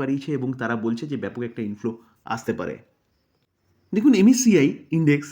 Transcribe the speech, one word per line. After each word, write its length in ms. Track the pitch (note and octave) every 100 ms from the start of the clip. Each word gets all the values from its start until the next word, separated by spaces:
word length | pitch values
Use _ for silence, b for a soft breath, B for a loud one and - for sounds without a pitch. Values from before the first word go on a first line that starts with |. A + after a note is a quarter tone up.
বাড়িয়েছে 300 | C3+ C#3 D#3 C#3
এবং 100 | B2+ B2+
তারা 140 | A#2 A#2
বলছে 280 | A2+ A#2 D3
যে 100 | B2
ব্যাপক 180 | G2 A#2+ A#2
একটা 140 | A#2
ইনফ্লো 280 | G#2 G#2 A2+ A#2 B B -
আসতে 180 | A#2 - -
পারে। 160 | F2+ A#1+ _ _ _ _ _ _ _ _ _ _ -
দেখুন, 200 | F#3+ C4+ G3+
এমএসসিআই 460 | G#3+ B3 A#3 F3+ C#3+ - - D#3+
ইন্ডেক্স 300 | D3+ C#3+ -